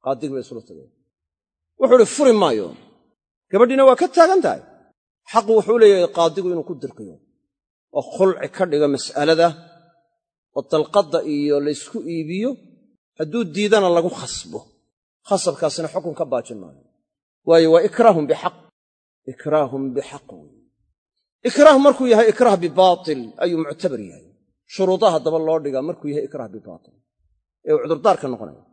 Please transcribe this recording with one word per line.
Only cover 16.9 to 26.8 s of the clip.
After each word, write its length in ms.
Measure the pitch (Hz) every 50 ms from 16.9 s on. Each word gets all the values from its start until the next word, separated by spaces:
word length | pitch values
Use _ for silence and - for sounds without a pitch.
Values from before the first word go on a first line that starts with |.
| _ _ _ _ _ _ _ _ _ _ _
Waayo, 200 | - 165 165 165 160
waa 120 | 160 170 170
ikraahun 420 | 208 - - 233 233 190 165 151
bixaq. 280 | 127 - - - 180 - _ _ _ _ _ _ _ _ _ _ _ _ _ _
Ikraahun 560 | - 131 _ - 151 151 156 147 127 127 135 135 135 123
bixaq 340 | 135 131 - - 143 _ -
wey. 200 | 101 85 76 73 _ _ _ _ _ _ _ _ _ _ _ _ _ _ _ _ _ _ _
Ikraah 320 | 247 - - 294 311 285 269
markuu 280 | 277 285 - - 262
yahay 200 | 247 226 208 226 220
ikraah 280 | 208 - 247 240 202
bibaatil 640 | 180 170 170 135 180 185 185 175 175 180 160 151 131 120 110 -
ayuu 220 | - - 180 170 160
muctabar 400 | 160 147 139 - - 180 135 110
yahay. 260 | 104 85 - - _ _ _ _ _ _ _ _ _ _
Shuruudaha 420 | - - 190 185 185 190 220 202 170
haddaba 260 | 156 123 156 156 165
loo 200 | 160 156 160 160
dhigaa 220 | 147 143 131 131
markuu 260 | 135 160 175 - -
yahay 180 | 147 143 151 147
ikraah 240 | 135 - 139 120 110
bibaatil. 460 | 95 110 _ 101 85 -